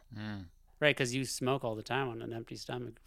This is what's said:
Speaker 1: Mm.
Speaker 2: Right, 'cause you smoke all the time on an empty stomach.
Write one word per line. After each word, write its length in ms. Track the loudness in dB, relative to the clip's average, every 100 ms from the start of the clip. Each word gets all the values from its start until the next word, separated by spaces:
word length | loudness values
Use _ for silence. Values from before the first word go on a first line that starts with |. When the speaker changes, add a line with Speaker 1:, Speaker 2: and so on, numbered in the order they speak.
| -14 -8
Speaker 1:
Mm. 300 | -6 -6 -8 -16 -20 4
Speaker 2:
Right, 160 | 4 6
'cause 200 | 2 2
you 100 | -2
smoke 380 | 0 2 2
all 100 | 0
the 80 | -2
time 280 | 0 0 0
on 120 | -2
an 100 | -6
empty 260 | -6 -8 -10
stomach. 420 | -6 -4 -6 -10